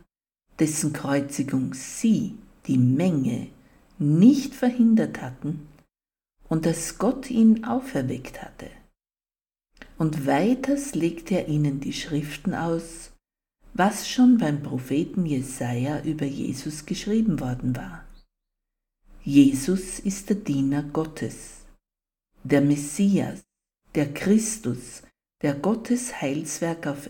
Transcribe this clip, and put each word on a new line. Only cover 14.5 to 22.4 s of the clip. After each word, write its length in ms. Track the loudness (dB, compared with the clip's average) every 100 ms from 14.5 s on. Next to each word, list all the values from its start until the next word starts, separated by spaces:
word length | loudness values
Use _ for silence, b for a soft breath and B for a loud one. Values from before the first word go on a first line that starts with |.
| 0
Propheten 640 | -4 -6 -2 -2 0 -2 -2
Jesaja 800 | -2 -4 -6 -4 -2 -2 -2
über 220 | -4 -4 -4
Jesus 600 | -4 -6 -6 -8 -10 -8
geschrieben 540 | -6 -2 0 2 0
worden 360 | -2 -4 -2 -4
war. 300 | -6 -14 -18 -20 _ _ _ _ _ _ _ _ _ -14
Jesus 760 | 4 8 8 6 0 -2 -2 -6
ist 300 | -6 -6 -2
der 80 | -4
Diener 460 | -2 -2 0 0
Gottes, 800 | -2 -4 -4 -6 -10 -10 -18 -20 -20 _ _ _ _ _ _ _